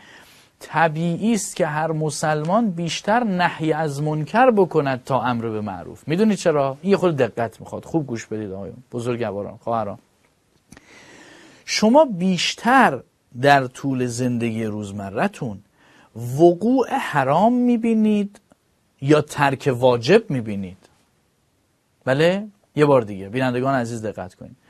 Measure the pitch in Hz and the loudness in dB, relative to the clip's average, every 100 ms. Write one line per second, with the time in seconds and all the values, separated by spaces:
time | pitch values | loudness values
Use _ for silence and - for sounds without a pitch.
0 | - - - - _ _ - 156 165 156 | -14 -20 -20 -20 _ _ -8 0 0 0
1 | 170 170 208 220 - - 165 147 160 156 | -2 -2 0 -2 -2 -4 -2 -2 -4 -2
2 | 156 139 160 151 151 202 233 170 170 - | -4 -4 -2 -2 0 0 0 -2 -6 -4
3 | - 226 226 180 175 - 156 151 160 139 | -2 0 0 0 -2 0 -2 -2 -2 -4
4 | 151 151 151 214 262 214 180 156 139 131 | -4 -4 -2 4 4 4 2 2 0 -4
5 | - 131 117 120 113 107 104 92 85 90 | -2 0 0 -2 -2 -4 -6 -8 -12 -14
6 | - 165 220 196 180 147 135 131 185 190 | -4 0 2 2 2 2 0 -2 0 2
7 | 185 143 120 - 113 - - - - 165 | 2 2 0 0 -6 -8 -14 -14 -4 -4
8 | 135 113 - 110 107 95 95 117 - 120 | -4 -8 -8 -10 -8 -10 -12 -16 -12 -8
9 | 117 120 113 98 95 87 - 113 104 98 | -6 -4 -4 -6 -8 -10 -6 -4 -4 -10
10 | _ _ _ _ _ _ _ - _ - | _ _ _ _ _ _ _ -20 _ -20
11 | - - - - - - - - 208 269 | -20 -20 -20 -20 -20 -20 -8 0 4 6
12 | 302 180 185 175 - - 226 262 208 127 | 4 2 -2 0 -2 -4 2 4 4 0
13 | - _ _ 120 139 143 127 - 139 127 | -8 _ _ 0 4 6 4 -4 -4 -2
14 | 127 117 127 120 117 110 110 104 104 101 | -2 -2 -2 -2 -2 -4 -6 -6 -8 -10
15 | 98 104 196 - 127 98 - _ _ _ | -8 -4 -4 -4 -10 -10 -16 _ _ _
16 | _ 110 120 131 175 175 208 262 - 262 | _ -14 -8 4 6 6 2 0 0 -2
17 | - 147 131 151 220 247 247 240 226 220 | -2 0 2 4 4 2 2 2 2 2
18 | 214 208 202 - _ _ _ _ _ _ | 2 0 -2 -10 _ _ _ _ _ _
19 | 135 151 147 - 143 135 143 123 127 120 | 2 2 2 0 0 0 -2 2 2 2
20 | 117 208 226 135 110 101 92 92 _ _ | 4 2 2 -4 -6 -8 -10 -14 _ _
21 | _ _ _ _ _ _ _ _ _ _ | _ _ _ _ _ _ _ _ _ _
22 | 127 135 165 190 214 - _ - 147 135 | -2 2 2 0 -4 -16 _ 0 4 4
23 | 107 98 98 120 131 123 131 135 117 117 | 2 -6 -8 -4 -2 -2 -2 -2 -4 -6
24 | 107 95 92 - - - | -8 -8 -12 -14 -20 -20